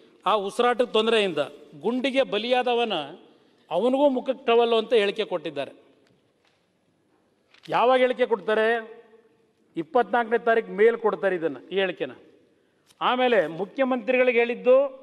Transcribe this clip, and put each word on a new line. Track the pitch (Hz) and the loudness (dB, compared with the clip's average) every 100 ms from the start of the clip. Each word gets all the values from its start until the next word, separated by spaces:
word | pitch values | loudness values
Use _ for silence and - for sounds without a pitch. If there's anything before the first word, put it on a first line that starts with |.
| _ _ 185 | _ _ -2
ಆ | |
ಉಸಿರಾಟದ | 208 196 - 240 240 247 | 0 -2 0 0 2 0
ತೊಂದರೆಯಿಂದ | 220 220 226 196 147 131 - - 147 | 0 2 2 0 -2 -4 -8 -20 -8
ಗುಂಡಿಗೆ | 185 254 262 262 | -4 -2 -2 0
ಬಲಿಯಾದವನ | 220 208 233 247 247 240 233 170 139 185 - _ _ _ - | 0 -2 -2 -2 0 -2 -2 -4 -8 -14 -20 _ _ _ -6
ಅವನಿಗೂ | 170 240 269 285 | -2 0 2 2
ಮುಖಕ್ಕೆ | 254 208 247 - | 0 -6 -6 0
ಟವೆಲ್ | 233 233 | 2 4
ಅಂತ | 226 214 | 0 2
ಹೇಳಿಕೆ | 233 202 214 196 | 0 0 -2 -6
ಕೊಟ್ಟಿದ್ದಾರೆ. | 175 160 143 135 - _ _ _ _ _ _ _ _ _ _ _ _ _ _ _ _ _ _ - | -6 -8 -10 -12 -14 _ _ _ _ _ _ _ _ _ _ _ _ _ _ _ _ _ _ -4
ಯಾವಾಗ | 165 233 262 | 0 2 4
ಹೇಳಿಕೆ | 254 233 226 | 2 0 -2
ಕೊಡ್ತಾರೆ? | 220 175 214 220 233 226 - - _ _ _ _ _ _ 165 | -2 0 2 2 0 -4 -18 -20 _ _ _ _ _ _ -10
ಇಪ್ಪತ್ನಾಲ್ಕನೇ | 156 247 196 240 220 233 | -2 0 2 0 0 -2
ತಾರೀಕು | 233 226 185 | 2 0 0
ಮೇಲ್ | 185 220 226 | 2 2 4
ಕೊಡ್ತಾರೆ | 214 185 190 180 | -2 -2 -2 -2
ಇದನ್ನ, | 156 131 - | -4 -6 -6
ಈ | 185 | -4
ಹೇಳಿಕೆನ. | 190 170 139 110 - _ _ _ _ _ _ - | -2 -4 -8 -10 -20 _ _ _ _ _ _ -4
ಆಮೇಲೆ | 185 254 254 220 156 | -2 0 2 2 0
ಮುಖ್ಯಮಂತ್ರಿಗಳಿಗೆ | 165 196 - 262 254 202 254 254 233 | -4 -8 -4 -2 -2 0 0 2 2
ಹೇಳಿದ್ದು | 240 196 240 262 277 - | 0 0 4 4 2 -6